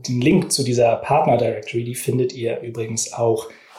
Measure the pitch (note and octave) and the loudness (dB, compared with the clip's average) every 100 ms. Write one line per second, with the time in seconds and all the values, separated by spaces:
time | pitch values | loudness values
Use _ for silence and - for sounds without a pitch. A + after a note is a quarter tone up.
0 | - B2 C#3 F#3 - - B2 A#2+ A#2 A2+ | -4 0 4 4 2 0 0 4 4 2
1 | - D3 D3+ A#2+ A2+ G#2+ - A#2+ A#2+ B2 | 2 2 4 2 2 -2 -6 -6 -6 -6
2 | - B2 B2+ C3 A#2 A#2 A#2+ A2+ A2 A2+ | -2 0 0 -2 -4 -4 -8 -8 -6 -6
3 | - - A#2 A2 - - - | -6 -2 0 0 -4 -16 -20